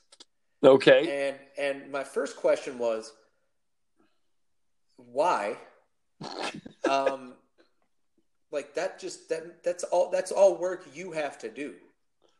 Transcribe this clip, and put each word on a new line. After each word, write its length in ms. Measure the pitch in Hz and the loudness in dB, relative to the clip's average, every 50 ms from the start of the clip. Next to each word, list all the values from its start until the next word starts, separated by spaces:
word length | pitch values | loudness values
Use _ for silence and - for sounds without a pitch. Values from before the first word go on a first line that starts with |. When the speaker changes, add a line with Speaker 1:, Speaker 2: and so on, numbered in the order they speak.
| _ _ - - - _ _ _ _ _ _ _ - | _ _ -20 -20 -20 _ _ _ _ _ _ _ 8
Speaker 1:
Okay. 640 | 135 135 135 - 151 135 131 147 170 143 139 139 139 | 8 8 8 10 8 8 8 6 2 -2 -4 -4 -4
Speaker 2:
And, 460 | 135 139 - - - - 143 139 139 139 139 | -6 -8 -14 -16 -10 -6 -6 -6 -6 -8 -10
and 80 | 139 | -10
my 120 | 139 139 135 | -10 -10 -10
first 340 | - - - - - - - | -8 -6 -6 -6 -6 -6 -2
question 420 | - - - - - 151 131 123 | 0 0 0 0 -2 -6 -8 -4
was, 340 | 120 117 113 110 110 - - _ _ _ _ _ _ _ _ _ _ _ _ _ _ _ _ _ _ _ _ _ _ _ _ _ _ _ _ _ _ _ _ _ _ _ _ - | -4 -2 -2 -4 -6 -12 -18 _ _ _ _ _ _ _ _ _ _ _ _ _ _ _ _ _ _ _ _ _ _ _ _ _ _ _ _ _ _ _ _ _ _ _ _ -20
"Why?" 600 | 123 120 120 135 156 180 156 110 101 107 123 - - - - _ _ _ _ _ _ _ _ - | -20 -6 -2 0 2 2 2 0 -2 -4 -6 -8 -12 -20 -20 _ _ _ _ _ _ _ _ -16
Speaker 1:
<laughs> 60 | - - - - - - - 170 - - - _ - - | -14 -12 -10 -8 -8 -8 -8 -10 -14 -18 -10 _ -2 0
Speaker 2:
Um, 440 | 139 139 135 139 135 131 127 127 123 - _ _ _ _ _ _ _ _ _ _ _ _ _ _ _ _ _ _ _ _ _ _ | 0 0 0 0 -2 -4 -8 -16 -20 -20 _ _ _ _ _ _ _ _ _ _ _ _ _ _ _ _ _ _ _ _ _ _
like, 220 | 151 143 131 - - | -8 -8 -8 -8 -6
that 240 | 156 175 185 - - | -6 -6 -6 -6 -10
just, 300 | 190 175 - - - - | -12 -12 -12 -12 -8 -8
that, 340 | 160 165 160 170 170 - - | -6 -6 -8 -10 -16 -8 -6
that's 200 | 170 175 - - | -6 -4 -4 -4
all, 260 | - 180 175 180 175 | -2 0 0 2 2
that's 220 | 185 185 185 - | 0 -4 -4 -2
all 240 | - - 196 196 175 165 | 2 6 6 6 6 4
work 300 | 175 185 185 180 - 147 131 | -2 -6 -6 -8 -12 -16 -16
you 180 | 156 185 190 | -14 -14 -10
have 260 | 160 156 151 139 - - | -6 -6 -6 -6 -8 -10
to 100 | - 110 | -14 -12
do, 260 | - 131 147 131 92 - - _ _ _ _ _ _ _ _ _ _ _ | -10 -10 -10 -10 -12 -16 -20 _ _ _ _ _ _ _ _ _ _ _